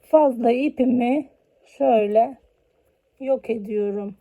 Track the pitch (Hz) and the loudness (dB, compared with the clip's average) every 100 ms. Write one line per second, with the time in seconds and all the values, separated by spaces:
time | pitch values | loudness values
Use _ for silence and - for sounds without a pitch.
0 | _ 311 294 233 240 247 285 - 254 247 | _ 4 4 2 0 0 -2 -2 0 0
1 | 240 285 277 _ _ _ _ _ 277 226 | 0 -2 -4 _ _ _ _ _ 2 2
2 | 208 214 247 254 _ _ _ _ _ _ | 2 2 0 -4 _ _ _ _ _ _
3 | _ _ 269 269 - 226 202 214 202 202 | _ _ -4 -4 -4 -8 -4 -4 -4 -6
4 | 202 196 | -10 -14